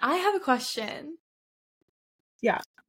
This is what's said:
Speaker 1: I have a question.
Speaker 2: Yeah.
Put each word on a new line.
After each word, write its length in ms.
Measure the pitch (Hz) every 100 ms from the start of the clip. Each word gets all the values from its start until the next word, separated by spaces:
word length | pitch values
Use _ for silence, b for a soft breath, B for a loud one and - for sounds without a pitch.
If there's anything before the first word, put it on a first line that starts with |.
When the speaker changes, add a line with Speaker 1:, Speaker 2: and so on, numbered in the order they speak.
Speaker 1:
I 160 | 240 359
have 180 | 392
a 60 | 392
question. 800 | 277 247 - - 214 - 294 330 _ _ _ _ _ _ _ _ _ _ _ _
Speaker 2:
Yeah. 200 | 226 - - _